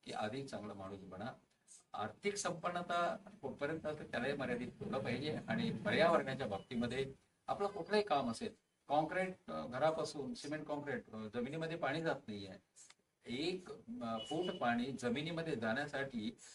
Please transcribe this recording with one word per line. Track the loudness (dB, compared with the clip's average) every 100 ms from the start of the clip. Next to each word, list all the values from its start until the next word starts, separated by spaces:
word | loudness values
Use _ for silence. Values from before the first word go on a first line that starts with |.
की | -8
आधी | -2 -2 -2 -4
चांगला | -6 -6
माणूस | -8 -8 -8
बना. | -10 -8 -6 -8 _ _ -20 -20 -10
आर्थिक | -4 -4 -2 -2 0
संपन्नता | 0 0 0 0 2 2 2 0 -6 -8
कुठपर्यंत | -6 -2 -2 0 -2
असते | -4
त्यालाही | -2 0 0
मर्यादित | 0 0 0 -2
ठेवलं | -4 -4 -2
पाहिजे | 0 0 0 -2 0
आणि | 2 2
पर्यावरणाच्या | 0 2 6 8 8 4 0 -2
बाबतीमध्ये | -2 -2 0 0 0 -2 -6 _ _ -4
आपलं | 0 0
कुठलंही | -2 2 4
काम | 6 4 2
असेल, | -2 -6 -8 _ _ 2
कॉन्क्रीट, | 4 4 2 0 -2 -6
अ, | -6 -4
घरापासून | 4 4 4 0 -2 -4
सिमेंट | -4 -4 -4 -2
कॉन्क्रीट, | -4 -2 -4 -4
अ, | -8 -4
जमिनीमध्ये | -2 -2 -2 -2 0
पाणी | 0 2
जात | 0 0 -4
नाहीये. | -8 -8 -12 -18 -20 -20 -20 _ _
एक, | -6 -2 0 -2 -4 -12 -10 -6
अ, | -2 -2
फूट | 0 0 0
पाणी | 2 4 4 2
जमिनीमध्ये | 0 0 0 0 0 0 0
जाण्यासाठी | 2 2 0 -2 -2 -2 -4 -6 -12